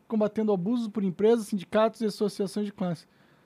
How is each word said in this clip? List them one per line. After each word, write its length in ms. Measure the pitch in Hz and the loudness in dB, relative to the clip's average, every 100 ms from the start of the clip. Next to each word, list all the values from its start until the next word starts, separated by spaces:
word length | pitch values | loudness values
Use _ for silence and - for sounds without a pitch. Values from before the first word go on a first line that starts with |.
| _ | _
combatendo 420 | 220 208 220 214 | 0 0 0 0
abusos 380 | 196 180 247 226 | 0 0 -2 -2
por 140 | 214 | -2
empresas, 420 | 196 160 214 233 202 | -2 2 4 4 0
sindicatos 520 | 208 175 214 220 214 | -6 0 2 2 0
e 60 | 220 | -4
associações 580 | - 208 - 196 214 | 0 -4 -2 -4 -4
de 80 | 208 | -6
classe. 320 | - 180 160 - _ _ _ | -4 -4 -4 -10 _ _ _